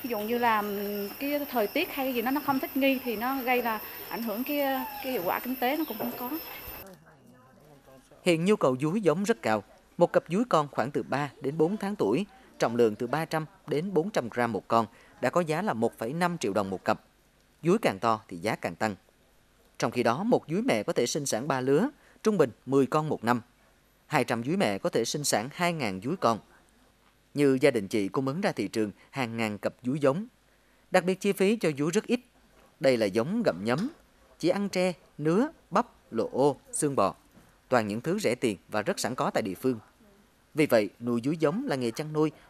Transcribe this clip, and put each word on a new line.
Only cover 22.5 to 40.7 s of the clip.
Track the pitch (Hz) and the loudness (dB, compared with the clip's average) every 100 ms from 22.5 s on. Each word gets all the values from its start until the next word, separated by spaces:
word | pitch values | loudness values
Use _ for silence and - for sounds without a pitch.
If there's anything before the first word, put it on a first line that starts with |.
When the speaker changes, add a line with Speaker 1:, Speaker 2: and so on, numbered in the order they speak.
| - - | 2 0
Speaker 2:
mười | 135 135 | 2 4
con | 156 156 | 2 0
một | 110 | -2
năm. | 110 120 - _ _ _ _ _ _ | 0 0 -2 _ _ _ _ _ _
Hai | 147 | 0
trăm | 120 117 | 2 0
dúi | 120 190 | 0 0
mẹ | 123 98 | 0 0
có | 90 | 0
thể | - 117 | 0 -2
sinh | 156 | -2
sản | 147 110 120 | 0 0 -2
hai | - 175 | -2 -2
ngàn | 165 120 95 | 0 -4 -4
dúi | 110 185 | -6 0
con. | 120 110 - - _ _ _ _ _ _ _ | 0 0 -4 -20 _ _ _ _ _ _ _
Như | 139 143 131 | 2 4 6
gia | 143 | 4
đình | 120 98 | 4 0
chị | 113 98 | -2 0
cung | 139 135 | -2 -2
ứng | 151 | -2
ra | 202 | -2
thị | 143 98 | -2 -4
trường | 113 107 - - | -2 -2 -4 -12
hàng | 135 120 113 | -6 -4 -2
ngàn | 110 104 | -4 -2
cặp | 110 - | -6 -6
dúi | 127 147 | -6 0
giống. | 135 151 233 _ _ _ _ _ _ | 2 0 -4 _ _ _ _ _ _
Đặc | 185 180 | 0 2
biệt, | 185 | 0
chi | 202 | -2
phí | 190 196 220 | 2 2 2
cho | 180 139 | 0 0
dúi | 147 | 0
rất | 185 - | 0 0
ít. | 247 - _ _ _ - _ | -2 -2 _ _ _ -20 _
Đây | 151 123 | 2 4
là | 107 | 2
giống | 95 123 220 190 | 2 0 0 0
gặm | 85 | 0
nhấm, | 104 131 240 - _ _ _ _ | -2 -2 -2 -8 _ _ _ _
chỉ | 156 | -2
ăn | 190 202 | 0 -2
tre, | 185 185 170 - - | 0 0 -2 -14 -4
nứa, | 147 175 294 - _ | 0 2 2 -4 _
bắp, | 180 240 _ _ | -2 -2 _ _
lộ | 113 101 | -4 -2
ô, | 113 143 135 - | 2 2 2 -8
xương | - 151 127 | -4 -2 2
bò. | 98 - _ - - _ _ | 0 0 _ -20 -20 _ _
Toàn | 123 110 | 2 2
những | 104 | -2
thứ | 156 202 | -4 -2
rẻ | 151 123 | 0 0
tiền | 123 95 - | 0 -2 -4
và | 110 | -4
rất | 104 101 | -2 -2
sẵn | 104 127 | -4 -2
có | 147 | -2
tại | 156 | -2
địa | 110 90 | -4 -2
phương. | 131 117 - _ - _ _ _ _ | -2 -2 -6 _ -20 _ _ _ _
Vì | 143 | 0
vậy, | 151 | 4